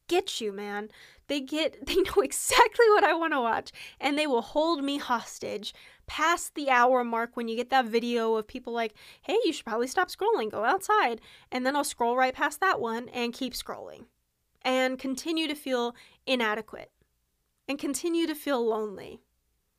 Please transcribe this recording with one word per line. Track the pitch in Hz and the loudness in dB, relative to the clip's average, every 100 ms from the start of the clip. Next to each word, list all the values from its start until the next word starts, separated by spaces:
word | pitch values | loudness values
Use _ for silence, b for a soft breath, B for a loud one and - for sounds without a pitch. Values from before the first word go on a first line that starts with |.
| - | -2
get | 349 381 - | 0 0 -4
you, | 214 | -6
man. | 196 208 202 208 B B B - | -6 -8 -8 -10 B B B -6
They | 285 | -4
get, | 269 311 311 - 269 | -2 -2 -2 -4 -2
<laughs> | |
they | 359 | 0
know | 381 - | 2 2
exactly | 277 - - 508 453 - 453 | 2 0 2 6 6 6 6
what | 415 | 8
I | 330 | 6
wanna | 330 330 294 | 4 0 0
watch, | 233 220 - B B B | 0 -2 -4 B B B
and | 277 294 | -2 0
they | 302 | 2
will | 240 | 0
hold | 233 294 320 330 | 0 0 2 2
me | 277 285 | 0 -2
hostage | - 240 - - 214 208 208 - B B - | -2 -4 -4 -12 -8 -8 -10 -14 B B -12
past | - 311 349 - | 0 2 2 -2
the | - 285 | -6 2
hour | 247 247 254 | 6 6 6
mark | 240 233 233 240 | 2 -2 -4 -6
when | 233 | -6
you | 226 | -4
get | 240 | 0
that | 269 233 | 2 2
video | 233 240 240 226 | 0 0 0 0
of | 220 214 | 0 -2
people | 254 247 | -10 -8
like, | 233 226 - B B | -4 -4 -6 B B
"Hey, | - 381 | -2 0
you | 440 | 2
should | 269 | -2
probably | - 220 254 | -4 -2 -2
stop | - 359 | 0 -2
scrolling, | - 392 - 220 | 0 0 2 0
go | 208 | -2
outside." | 226 381 - 427 285 233 B B B | 0 0 2 2 2 -2 B B B
And | 254 | -2
then | 254 285 | 0 0
I'll | |
scroll | 285 - 233 247 | -2 0 0 4
right | 262 | 2
past | 262 294 302 | 2 -2 0
that | 381 359 | 0 2
one | 226 226 247 | -2 -4 -6
and | - 240 | -4 -4
keep | 240 254 | -4 -6
scrolling | - - 147 95 76 - _ _ _ _ _ | -6 -10 -12 -12 -16 -20 _ _ _ _ _
and | - 254 254 262 | -2 0 0 -2
continue | 262 262 320 320 320 | -6 -6 -4 -2 -2
to | |
feel | 302 - 247 240 240 B B - | -4 -4 -2 -2 -6 B B -4
inadequate | 262 226 214 220 - - _ _ _ _ _ _ _ - | 0 0 -2 -6 -14 -18 _ _ _ _ _ _ _ -8
and | 285 | -6
continue | - 269 349 330 320 | -4 -4 -2 0 0
to | |
feel | 302 - 269 | -2 -2 0
lonely. | 233 220 214 185 - - _ _ _ _ _ | 0 -2 -4 -8 -14 -18 _ _ _ _ _